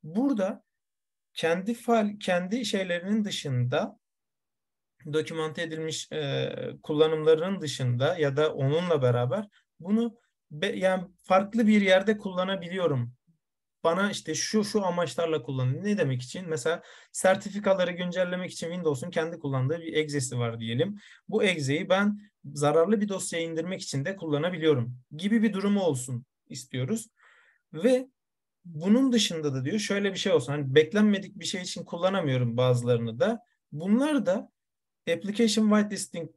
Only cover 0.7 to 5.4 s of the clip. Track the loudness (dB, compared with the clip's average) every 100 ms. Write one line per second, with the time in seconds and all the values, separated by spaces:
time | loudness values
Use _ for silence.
0.7 | _ _ _ _ _ _ -4 0 0 -2
1.7 | -6 2 2 2 -2 -2 0 0 -4 -2
2.7 | -4 -2 -4 -2 -2 -2 -4 -2 0 0
3.7 | 0 -2 -8 _ _ _ _ _ _ _
4.7 | _ _ _ -6 -4 -4 -4